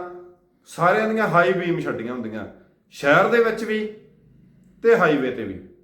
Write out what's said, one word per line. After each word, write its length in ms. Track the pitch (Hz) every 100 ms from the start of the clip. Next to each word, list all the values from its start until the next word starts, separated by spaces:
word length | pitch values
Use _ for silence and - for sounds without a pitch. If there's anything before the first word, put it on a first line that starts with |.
| - - - _ _ _ _
ਸਾਰਿਆਂ 400 | - 170 208 220
ਦੀਆਂ 200 | 220 208
ਹਾਈ 240 | 165 180
ਬੀਮ 280 | 185 175 165
ਛੱਡੀਆਂ 320 | - 110 113
ਹੁੰਦੀਆਂ, 340 | 123 110 107 98 - _ _ _
ਸ਼ਹਿਰ 340 | - 143 156 214
ਦੇ 160 | 233
ਵਿੱਚ 200 | 226 -
ਵੀ 160 | - 214 214 - - _ _ _ _ _ _ _
ਤੇ 120 | 117 214
ਹਾਈਵੇ 340 | 170 143 127
ਤੇ 140 | 117
ਵੀ। 160 | 101 92 - -